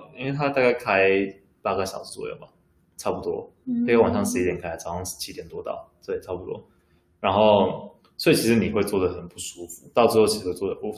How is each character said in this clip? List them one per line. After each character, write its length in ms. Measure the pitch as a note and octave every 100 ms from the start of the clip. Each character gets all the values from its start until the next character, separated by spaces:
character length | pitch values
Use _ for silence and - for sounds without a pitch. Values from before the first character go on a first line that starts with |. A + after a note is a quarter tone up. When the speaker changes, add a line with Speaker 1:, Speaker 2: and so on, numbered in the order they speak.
| - -
Speaker 1:
因 80 | C3
为 60 |
它 180 | C#3+ C#3+
大 120 | C#3
概 120 | B2
开 360 | A#2+ - G2 F#2+ G2 G2 - _ _
八 120 | G#2
个 120 | F#2+ F#2+
小 180 | -
时 80 | -
左 140 | - A2
右 80 | -
吧， 120 | - _ _ _ _ -
差 140 | G#3
不 100 | F#3+
多。 280 | F3+ - - _ C4
Speaker 2:
嗯。 200 | - A#2+
Speaker 1:
大 80 |
概 60 | A#2
晚 140 | G2
上 100 | G2 G2+
十 140 | F2+
一 20 |
点 160 | F2+ F2
开， 160 | F2 D#2+
早 160 | E2+
上 100 | F2
七 280 | F2+ - -
点 140 | E2+ E2
多 160 | E2
到， 260 | - - - _ -
对， 140 | F#2
差 120 | -
不 100 | F2+ F#2
多。 160 | - - _ _ _ _ _
然 120 | G2+
后， 640 | G2 G#2+ G#2 F#2 - - - _ -
所 140 | F3
以 40 | -
其 60 | A2+
实 80 | A#2
你 140 | -
会 120 | G#2
坐 160 | G2 G2
得 140 | F2+
很 140 | E2 E2+
不 100 | -
舒 260 | - - E2+
服， 220 | - -
到 120 | - A2+
最 120 | A2
后 80 | G#2
其 120 | -
实 60 | F2+
会 80 |
坐 140 | - F#2+
得 60 | -
不， 180 | G#2+